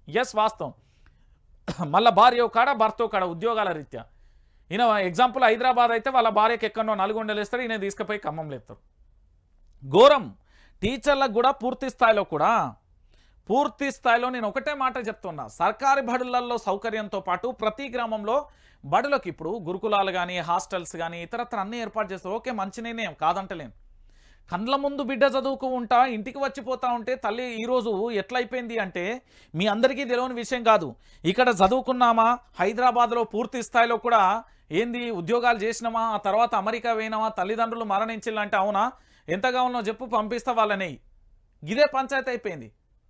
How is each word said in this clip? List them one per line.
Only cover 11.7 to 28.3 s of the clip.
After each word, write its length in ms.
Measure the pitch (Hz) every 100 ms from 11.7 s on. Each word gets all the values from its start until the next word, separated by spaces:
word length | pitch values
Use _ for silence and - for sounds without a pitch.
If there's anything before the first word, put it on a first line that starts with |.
| 262 262
స్థాయిలో 340 | - 233 214
కూడా, 500 | 190 151 180 226 139 - _ _ _ _ _ _ -
పూర్తి 420 | 247 294 - 277
స్థాయిలో 380 | - 247 233 247
నేను 180 | 247 214
ఒకటే 260 | 269 294
మాట 240 | 285 262 254
చెప్తున్నా, 500 | 220 214 185 151 110
సర్కారీ 540 | - 180 220 269 277
బడులలో 560 | 240 247 247 247 240 240
సౌకర్యంతో 600 | 202 196 233 214 208 196
పాటు 280 | 185 175 247
ప్రతి 400 | - 214 214 277
గ్రామంలో 580 | 240 233 220 208 277 285 _ _ _
బడులకు 440 | 139 185 285 277 180
ఇప్పుడు 300 | - 160 226
గురుకులాలు 480 | 165 185 220 208 190
కానీ, 280 | 180 180 180
హాస్టల్స్ 580 | 160 180 - 185 165 160
కానీ, 260 | 165 170
ఇతరత్ర 360 | 170 233 240 220
అన్నీ 220 | 190 240
ఏర్పాటు 320 | 214 220 196
చేస్తారు. 220 | 185 180
ఓకే, 160 | 226 254
మంచి 320 | 220 196 233
నిర్ణయం, 320 | 233 233 196 143
కాదంటలేను. 500 | 156 180 190 175 123 - - - - _ _ _ -
కండ్ల 240 | 175 233 277
ముందు 260 | 285 285
బిడ్డ 220 | 254 262
చదువుకు 420 | 277 262 269 269 262
ఉంటా, 400 | 254 233 240 262
ఇంటికి 320 | 220 214 277
వచ్చిపోతా 500 | 269 269 233 254 254
ఉంటే 260 | 240 226
తల్లి 480 | 254 214 233 254 226
ఈరోజు 480 | 240 254 226 190 233
ఎట్లయిపోయింది 680 | 208 190